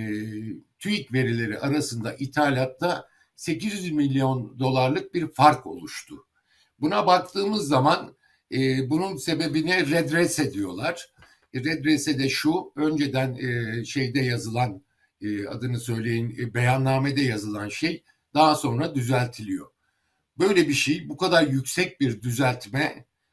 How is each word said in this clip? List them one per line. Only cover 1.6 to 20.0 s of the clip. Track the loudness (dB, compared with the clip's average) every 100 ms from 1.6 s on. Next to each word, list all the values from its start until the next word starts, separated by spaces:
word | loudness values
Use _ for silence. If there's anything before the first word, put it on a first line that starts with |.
| -2 0 -2 -4 -6 -6
ithalatta | -6 0 2 2 -2 -2 -2 -2 -6 _ _ -12
sekiz | -4 -4 -4 -6
yüz | -4
milyon | 0 2 2 2 0 -4 -4
dolarlık | 0 2 2 0 -2
bir | -4 -4
fark | 6 6 6 -2
oluştu. | -12 -12 -14 -14 -20 _ _ _ _ _ -4
Buna | 0 2 6
baktığımız | 4 4 -2 0 0 2
zaman, | 4 4 2 -2 -18 _ _ -8
e, | 0 2 2 0
bunun | 0 -2 -4
sebebine | -2 -2 0 0 2 2 2
redrese | 2 2 2 2 2 0
diyorlar. | -2 -6 -4 -6 -6 -12 _ -20 _ _
E, | -6
redrese | -4 -2 2 2 2 0
de | 0
şu, | 0 2 0 -2 -2
önceden, | 0 0 0 0 -2 -2
e, | -4 -2 -2 -6 -6
şeyde | -4 -2 0
yazılan, | 0 -2 -2 -2 -2 -4 _ _ _ -10
e, | -6 -6 -6
adını | -6 -4 -4
söyleyin, | -2 -4 -2 -2 -2 -4
e, | -6
beyannamede | 0 2 4 4 2 2 0
yazılan | 0 0 -4 -6 -8
şey | -4 -4 -4 _ _ _
daha | 4 6 6
sonra | 0 0 0 -2
düzeltiliyor. | 0 0 0 -4 -6 -8 -8 _ _ _